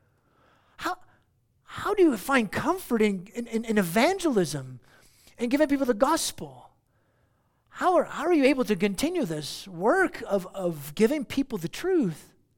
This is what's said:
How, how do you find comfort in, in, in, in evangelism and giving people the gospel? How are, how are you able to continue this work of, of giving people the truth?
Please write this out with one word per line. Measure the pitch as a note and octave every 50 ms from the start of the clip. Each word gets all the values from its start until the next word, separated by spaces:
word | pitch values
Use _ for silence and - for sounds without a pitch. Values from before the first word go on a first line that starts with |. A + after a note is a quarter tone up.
| _ _ _ _ _ _ _ _ _ _ _ _ _ _ _
How, | - - E4 F#4 - - _ _ _ _ _ _ _ _ _ _ _ _
how | - - - - F4 G#4
do | G#4 F4+
you | D#4+ A#3+ F#3
find | - - C#4 B3+ A3 F3+ -
comfort | - - C#4+ F4+ F#4+ - - B3 A3
in, | A3 G#3+ G3+ F#3 F3 - -
in, | A#3+ A#3
in, | - A3+ A3 A#3
in | A3+ A3 G#3
evangelism | F#3+ E3 E3 A3+ B3+ E4+ G4 G4 - D#4+ B3 G#3 F3 C#3+ C#3+ C#3+ C3 B2+ B2+ A#2+ _ _ _ _ _ _ _ _ _ - _ -
and | A#3 A#3+
giving | B3 C#4+ D#4 C4+
people | C#4 C4+ C#4
the | A#3+ A#3+
gospel? | G3+ G3 C#4+ E4 D#4 - - - - E3 C#3+ B2+ B2 - - _ _ _ _ _ _ _ _ _ _ _ _ _ _ _ _ _ _ _ _
How | - - C#4 F4+ F#4
are, | D#4 B3
how | - - G3+ C#4
are | E4+ F4+
you | D4+ C4
able | C4 D4+ C4 B3
to | - G#3+
continue | E3 G3+ G#3 G3 - C4 D#4+ F#4 F4 B3+
this | D#3+ E3 D3+ D3 - - - -
work | G3 F3 D#3+ F#3 A#3 E4+ F#4+ F#4 - - - A#3 G#3
of, | G3 G3 F3 F#3 -
of | G3 F#3 F3 E3 D3 C#3 D3 D3
giving | - G#3+ A3+ D4 D#4 A#3+
people | - - C4+ C#4 - A#3
the | F#3 D#3
truth? | E3+ - - - F4+ F#4+ E4+ B3 F3 D3+ - - - _ _ _ _ _